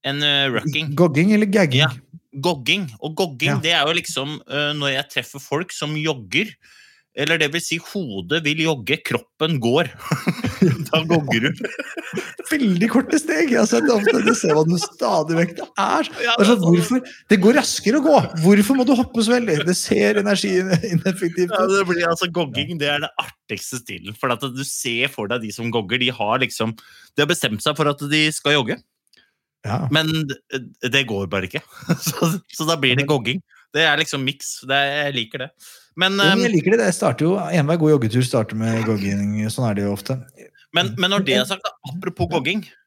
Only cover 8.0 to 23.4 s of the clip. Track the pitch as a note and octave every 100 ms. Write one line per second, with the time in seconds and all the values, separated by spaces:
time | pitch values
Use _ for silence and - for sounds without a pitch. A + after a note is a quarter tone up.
8 | D#3+ G2 E3+ D#3 D3+ D#3 D#3+ C#3+ G#2 D3
9 | - A#2 - _ D#3+ D3+ A#2 C#3 E3+ -
10 | - D3 - - - - F#3 B2 D#3 D#3+
11 | D#3+ E3 C#3+ A2+ C3+ D#3+ - - - -
12 | - F#3 - - - D4+ A#3+ F3 A3+ A#3+
13 | - D#4 D#4 D#4 E4 A#3 A3 A#3 C#4+ A3+
14 | G3+ - G#3 A#3+ - D3+ D#3 F3 - -
15 | B2 F3+ D#3 E3 E3+ E3+ - - G3+ D4+
16 | D4+ - A#3+ A#3 G3+ A#3 E3+ E3+ E3 B3+
17 | B3 - _ G3+ F#3+ C#4 - - G3 C#4
18 | C#4+ C#4 - E3+ D#3+ G3+ G#3 C4+ B3 B3+
19 | B3+ A#3 A3 B3 A#3 D3+ D#3 F3+ - G3+
20 | G3+ G#3 G3+ G3 G#3 F#3 F#3 E3+ G#3+ E3+
21 | G3 F3+ F3 E3+ F3+ F3+ F#3+ G3 F#3 F3
22 | E3+ E3 F3+ E3+ D3+ C3 C#3+ D#3+ D3 D3
23 | D3+ - - -